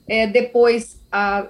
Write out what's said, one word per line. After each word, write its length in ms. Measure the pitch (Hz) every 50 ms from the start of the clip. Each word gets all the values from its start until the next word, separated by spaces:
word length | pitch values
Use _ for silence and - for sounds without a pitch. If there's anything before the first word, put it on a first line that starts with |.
| _
é, 200 | - 214 220 220
depois 760 | 208 202 247 226 240 - 240 240 240 233 233 226 - - - - -
a 360 | - 202 208 202 196 202 196